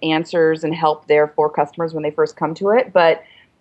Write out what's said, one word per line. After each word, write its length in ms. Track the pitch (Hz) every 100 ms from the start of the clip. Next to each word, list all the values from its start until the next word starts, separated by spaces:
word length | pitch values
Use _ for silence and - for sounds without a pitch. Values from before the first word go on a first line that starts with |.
answers 640 | 160 160 165 175 160 160
and 100 | 160
help 340 | 165 160 151 -
there 200 | 151 151
for 220 | 156 151
customers 440 | 151 151 - 165
when 100 | 160
they 80 | 151
first 260 | 151 151 -
come 160 | 156 160
to 140 | 196
it. 240 | 226 -
But, 280 | 185 165 156 - _ _ _